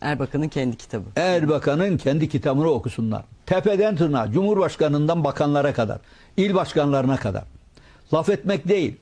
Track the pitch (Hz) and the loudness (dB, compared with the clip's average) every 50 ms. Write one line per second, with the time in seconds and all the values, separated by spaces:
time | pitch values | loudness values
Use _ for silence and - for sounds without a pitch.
0 | - 143 147 127 135 - - 143 156 156 - 147 131 123 113 - - - - 107 | -6 -6 -4 -4 -4 -4 -2 -4 -4 -2 -2 -2 -2 -2 -4 -6 -8 -10 -10 -10
1 | 90 - - 151 170 185 180 170 151 147 156 139 - 160 143 160 190 202 175 120 | -8 -6 -4 -2 0 2 2 2 2 0 0 0 0 0 0 2 2 0 0 0
2 | - 135 143 160 - - - 127 - 147 135 139 156 165 147 113 - - - - | 0 0 0 0 0 -2 -2 -2 -2 0 0 2 2 2 0 0 -2 -6 -6 -4
3 | 113 110 110 107 - - - - _ - 185 185 175 214 202 190 208 220 202 143 | -4 -4 -4 -6 -8 -12 -20 -10 _ -2 0 0 2 2 2 2 2 2 2 2
4 | 170 151 143 127 110 110 107 175 196 208 208 196 180 147 - - 160 151 143 147 | 0 2 2 0 0 0 0 2 2 2 2 2 0 0 0 0 0 2 2 2
5 | 151 156 170 170 151 139 131 - 151 147 147 143 139 143 127 - 113 101 104 - | 2 2 0 0 0 0 0 0 0 2 2 2 2 0 0 0 -2 -2 -4 -8
6 | - - - - - - - - 185 208 190 185 165 - - 160 143 143 139 135 | -12 -18 -20 -20 -20 -6 -2 0 0 2 2 0 0 0 0 0 2 2 2 2
7 | 127 131 135 127 - 104 90 98 - - - - - - - - - - - - | 2 2 0 0 -2 -4 -4 -6 -8 -12 -18 -20 -20 -20 -20 -20 -20 -20 -20 -20
8 | - - 156 160 160 202 202 190 - 185 202 135 143 175 208 196 156 107 - - | -6 -2 -2 0 2 2 0 0 0 -2 -2 -2 0 0 2 2 0 -2 -4 -6